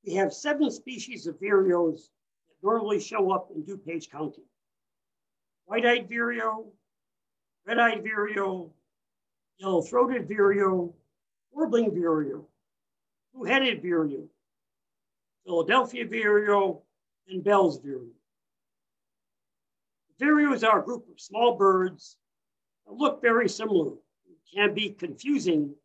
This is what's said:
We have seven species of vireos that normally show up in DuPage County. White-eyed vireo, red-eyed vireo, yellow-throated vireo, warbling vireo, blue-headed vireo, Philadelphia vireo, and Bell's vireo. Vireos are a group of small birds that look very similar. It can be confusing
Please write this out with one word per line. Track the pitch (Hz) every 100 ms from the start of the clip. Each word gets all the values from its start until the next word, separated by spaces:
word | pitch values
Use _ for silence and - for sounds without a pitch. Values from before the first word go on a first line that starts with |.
| -
We |
have | 185 196
seven | - 294 294 277
species | - - 254 - 214 170
of | 160
vireos | 196 196 190 175 165 160 _ _ _ _ _
that | _ 196
normally | 226 208 202
show | - 220 190
up | 185 -
in | 156
DuPage | 151 196 160 165 -
County. | 143 156 - _ _ _ _ _ _ _ _ _ _ _ _ 180
White-eyed | 220 240 240 190
vireo, | 233 233 233 220 220 214 _ _ _ _ _ _ _ _ _ 196
red-eyed | 226 233 226
vireo, | 214 214 208 208 196 185 165 _ _ _ _ _ _ _ _ _
yellow-throated | 190 180 - 240 247 247 151
vireo, | 214 196 202 196 185 175 - _ _ _ _ _
warbling | 277 320 233 220
vireo, | 180 170 156 143 - - _ _ _ _ _ _ _ _
blue-headed | 262 196 262 269 170
vireo, | 175 170 151 135 - _ _ _ _ _ _ _ _ _ _ _ 185
Philadelphia | 170 165 247 240 247 226
vireo, | 226 214 208 208 202 196 - _ _ _ _ _
and | 190
Bell's | 196 202 180 131
vireo. | 139 127 120 _ _ _ _ _ _ _ _ _ _ _ _ _ _ _ _ _ _ _ _ _
Vireos | 285 302 294 254
are | 220 202
a | -
group | 240 -
of | -
small | - 208 240 -
birds | 196 185 185 151 - _ _ _ _ _ _ _ _
that |
look | 226 285 285
very | 240 226 208
similar. | - 220 190 151 - _ _ _
It | _ _ 185
can | 208
be | - 214
confusing | - 170 127 262 285 185 156 143 143